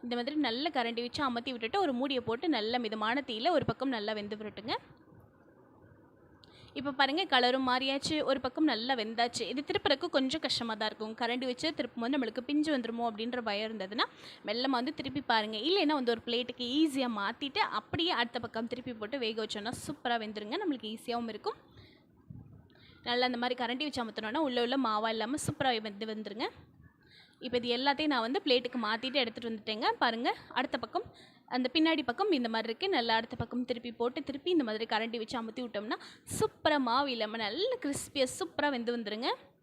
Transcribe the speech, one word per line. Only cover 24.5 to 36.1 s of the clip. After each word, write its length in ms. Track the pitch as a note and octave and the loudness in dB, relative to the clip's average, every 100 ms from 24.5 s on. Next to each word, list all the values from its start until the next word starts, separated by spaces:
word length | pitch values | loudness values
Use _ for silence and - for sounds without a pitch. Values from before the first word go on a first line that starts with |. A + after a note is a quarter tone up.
| B3 | 2
உள்ள 140 | A#3+ C4+ | 2 2
மாவா 280 | B3 G#3+ A3+ | 2 2 0
இல்லாம 280 | A3+ A3 D4 | 0 -2 -2
சூப்பரா 320 | - D4+ C4+ A3+ | -4 0 0 0
வெந்து 240 | A3 G3 A3 | -2 -8 -8
வந்துருங்க. 380 | G#3+ G#3 G3+ F4 - - - - _ _ - - _ | -6 -8 -6 -6 -8 -20 -20 -20 _ _ -20 -20 _
இப்ப 140 | B3+ B3 | -2 -2
இது 120 | A#3+ | 0
எல்லாத்தையும் 420 | A#3+ C#4 C#4 D#4 | 2 2 2 2
நான் 120 | C4+ A3+ | 2 2
வந்து 140 | D4+ | 0
பிளேட்டுக்கு 380 | D#4 B3+ B3+ B3 | 4 2 2 -2
மாத்திட்டு 380 | A3 A3+ C4 C4+ | 0 0 0 0
எடுத்துட்டு 300 | A#3+ A3+ A#3 | 0 -2 -8
வந்துட்டேங்க. 380 | A3 G#3+ G#3+ D#4+ A#4 | -6 -6 -2 0 2
பாருங்க 300 | C4 A3+ C4+ A4+ - | 2 2 0 -2 -4
அடுத்த 240 | - C4 B3 | -2 -2 -2
பக்கம் 280 | A#3 F4 A#4 - - - _ | -4 -4 -6 -16 -20 -20 _
அந்த 160 | B3 B3+ | -2 2
பின்னாடி 320 | D#4+ D#4+ D#4+ | 4 4 4
பக்கம் 280 | B3+ A#3 G#4 | 0 0 2
இந்த 180 | D4+ A#3 | 2 2
மாதிரி 200 | A3+ A3 | -2 -2
இருக்கு. 180 | A3+ F#4+ | -2 0
நல்லா 240 | F4 A#3 A3+ | 2 4 2
அடுத்த 200 | A3+ A#3+ | 0 -6
பக்கம் 300 | A#3 B3 B3 | -6 -4 -4
திருப்பி 260 | A#3+ A#3+ | -4 -6
போட்டு 280 | A#3 A#3+ C4 | -2 -2 -2
திருப்பி 260 | C#4+ C4 F4 | -6 -6 2
இந்த 120 | F4 | 2
மாதிரி 220 | A#3+ G#3+ A3+ | 2 -2 0
கரண்டி 300 | A3 A3+ A#3 | 0 0 -4
வச்சு 160 | A3+ B3+ | -4 -4
அமுத்தி 240 | A3+ A3+ | -4 -6
விட்டோம்னா 340 | B3 G#3 G#3+ F4+ - | -4 -4 -4 -6 -6